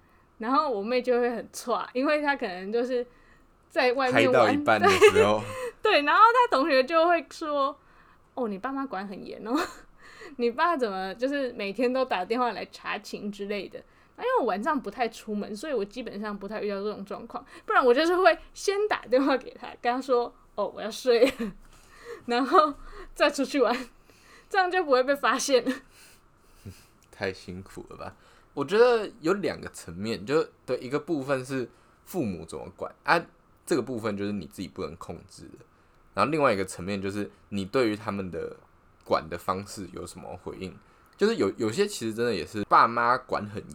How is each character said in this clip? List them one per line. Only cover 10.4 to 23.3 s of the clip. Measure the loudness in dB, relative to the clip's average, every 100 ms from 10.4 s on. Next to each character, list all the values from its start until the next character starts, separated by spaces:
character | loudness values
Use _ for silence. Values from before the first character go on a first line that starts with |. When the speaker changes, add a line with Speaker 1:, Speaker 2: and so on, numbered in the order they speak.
| -2
Speaker 1:
爸 | 0 0 0
怎 | -2
么 | -4 -6 -4
就 | -2
是 | -2 -4
每 | -6 -6
天 | -2 0
都 | 0 0
打 | -2
电 | -2 -2
话 | -2
来 | -4 -10
查 | -10 -8 -8
寝 | -8 -10 -10
之 | -8 -8
类 | -8 -8
的？” | -14 -20 _ _ -6
那 |
因 | 0
为 | 2
我 | 2
晚 | 0
上 | -2 -2
不 | -4
太 | -4 -4
出 | -4 -8
门， | -6 -6 -8
所 | -4
以 |
我 | -4
基 | -4 -8
本 | -10 -8
上 | -8 -8
不 | -8
太 | -6
遇 | -4
到 | -4
这 | -6
种 | -6
状 | -10 -12 -10
况， | -14 -14 -10 2
不 |
然 | 6
我 | 6
就 | 6 4
是 | 6
会 | 6 4 -2
先 | -6 -2 0 0
打 | -2 0
电 | 2
话 | 2 0
给 | -2 -16
他， | -16 -6
跟 | -2
他 | -2
说 | 2 0 0 -8 _ -6
：“哦， | -6 -6
我 |
要 | -10
睡 | -2 2 6 4
了。” | 2 -8 -10 -20 -20 -20 -20
<laughs> | -18 -12 -2
然 | 0 4
后 | 6 6 0 -14 -18 -10 0
再 |
出 | 2